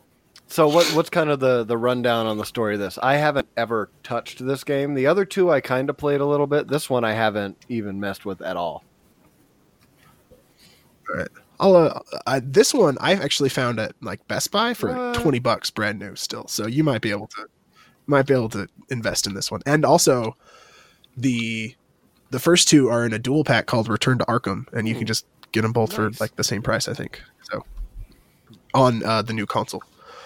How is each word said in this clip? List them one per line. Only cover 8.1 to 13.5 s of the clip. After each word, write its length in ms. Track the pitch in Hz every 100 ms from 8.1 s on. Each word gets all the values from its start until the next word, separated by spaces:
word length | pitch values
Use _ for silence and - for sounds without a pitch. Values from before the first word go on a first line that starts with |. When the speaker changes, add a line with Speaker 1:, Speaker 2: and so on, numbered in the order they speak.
| 98
Speaker 1:
with 160 | 104 90
at 140 | 82 90
all. 280 | 87 73 - _ _ _ _ _ _ _ _ _ _ _ _ _ _ - _ _ - _ _ _ -
Speaker 2:
All 80 | -
right. 100 | - - _ -
I'll, 160 | 196 185
uh, 240 | 156 - - - -
I, 120 | 135
this 320 | 127 143 247
one 240 | 285 175 131
I've 220 | 135 196
actually 280 | 170 -
found 300 | 135